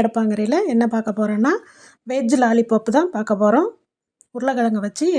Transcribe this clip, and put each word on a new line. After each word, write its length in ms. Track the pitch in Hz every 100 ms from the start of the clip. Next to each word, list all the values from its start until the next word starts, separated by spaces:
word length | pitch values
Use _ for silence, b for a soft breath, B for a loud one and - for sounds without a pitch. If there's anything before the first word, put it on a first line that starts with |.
அடுப்பாங்கரையில 560 | 220 226 220 214 214 320 403
என்ன 120 | 233 233
பார்க்க 160 | 226 220 202
போறோம்னா, 320 | 214 214 262 370 b b b b 226
வெஜ் 240 | 254 233 262
லாலிபாப் 460 | 240 233 233 220 226 240
தான் 140 | 359 214
பார்க்க 180 | 214 202
போறோம். 260 | 208 240 427 - _ _ _ _ _ 247
உருளைக்கிழங்க 440 | 262 254 233 214
வச்சு 220 | 202 - 330